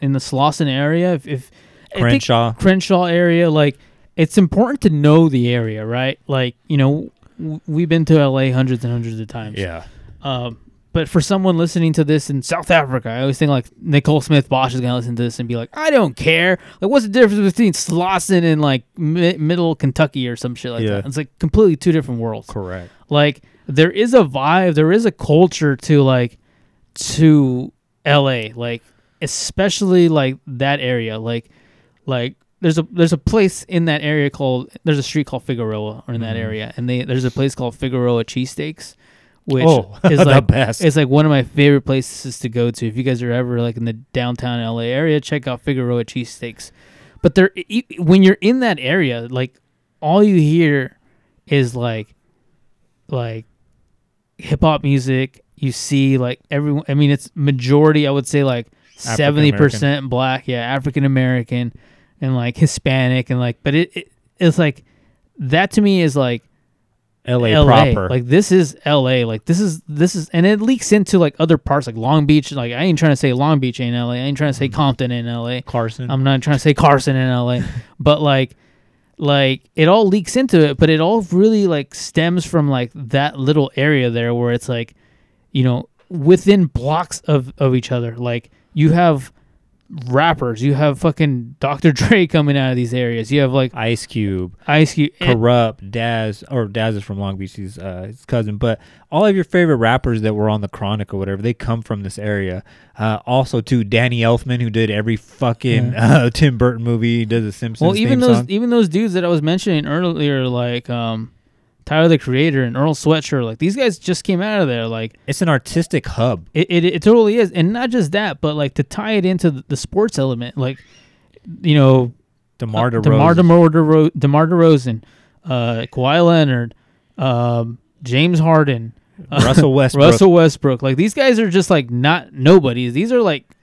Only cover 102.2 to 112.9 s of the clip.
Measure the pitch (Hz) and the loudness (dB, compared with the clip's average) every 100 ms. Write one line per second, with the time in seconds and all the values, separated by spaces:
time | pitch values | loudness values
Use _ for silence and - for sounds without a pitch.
102.2 | 104 104 95 90 - _ _ - 110 107 | -6 -4 -4 -8 -12 _ _ -6 -4 -4
103.2 | - 127 127 120 110 123 104 113 123 120 | -2 -2 0 -4 -2 -2 0 0 0 0
104.2 | 113 117 - 123 120 110 110 104 107 110 | 0 0 -2 -4 -2 -2 -2 -2 -4 -4
105.2 | - - 127 117 127 113 120 107 117 156 | -6 -6 -4 -2 -2 0 -2 0 2 4
106.2 | 120 - 151 120 123 117 117 117 117 117 | 2 2 2 2 0 0 -2 -2 0 -2
107.2 | 110 117 107 - 117 113 160 196 233 254 | -2 -2 -4 -6 -10 -2 0 2 2 2
108.2 | 247 226 123 196 240 240 196 170 220 185 | 4 2 0 -2 0 2 2 0 0 -2
109.2 | 175 170 151 185 214 160 139 151 180 160 | 0 0 0 -2 -2 -2 -2 -4 -4 -2
110.2 | 147 135 127 123 120 120 - 120 117 113 | -2 -2 -2 -2 -4 -6 -6 -6 -6 -8
111.2 | 113 _ _ _ _ _ - 156 165 160 | -10 _ _ _ _ _ -4 2 4 2
112.2 | - 127 160 135 123 127 151 | 0 -2 0 0 -2 -2 -2